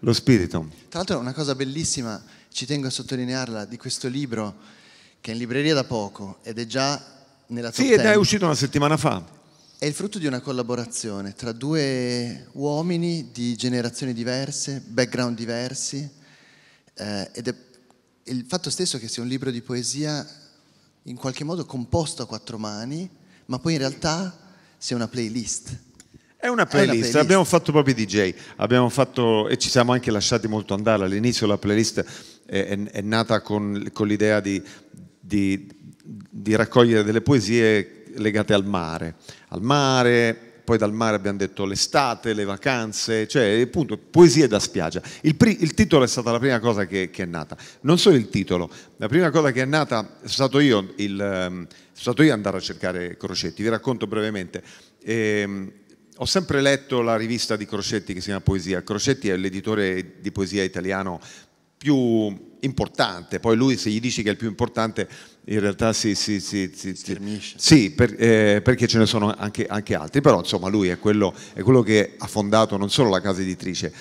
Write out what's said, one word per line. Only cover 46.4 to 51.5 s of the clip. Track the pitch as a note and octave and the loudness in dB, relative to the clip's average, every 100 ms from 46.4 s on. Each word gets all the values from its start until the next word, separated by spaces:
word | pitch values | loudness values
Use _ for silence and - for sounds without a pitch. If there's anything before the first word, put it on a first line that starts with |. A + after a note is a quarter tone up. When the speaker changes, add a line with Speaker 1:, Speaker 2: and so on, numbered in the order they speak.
| C3+ A#2+ | 2 0
Speaker 1:
cosa | A#2 G#2 F#2+ | 0 0 0
che, | F#2+ F2+ | -2 -4
che | - | -6
è | F2 | -8
nata. | E2 D2+ - - - | -6 -10 -14 -20 -8
Non | B2+ E3+ | 2 4
solo | G#3+ D3 | 6 6
il | G#2+ | 4
titolo, | G#2+ F#2+ F2+ E2+ - - _ | -2 0 -2 -2 -10 -20 _
la | G#2+ | -2
prima | C#3+ F3 | 2 2
cosa | D3 D3 | 4 2
che | B2 | 2
è | C3 | 0
nata, | D3+ C#3 A#2 G#2+ - | 0 0 -2 -4 -12
sono | - | -8
stato | - C3+ C3 | -2 2 4
io, | D3 G#2+ F#2+ - | 4 4 0 -6
il, | G2+ G2 | -6 -4
ehm, | G2+ F#2+ F2+ | -4 -2 -4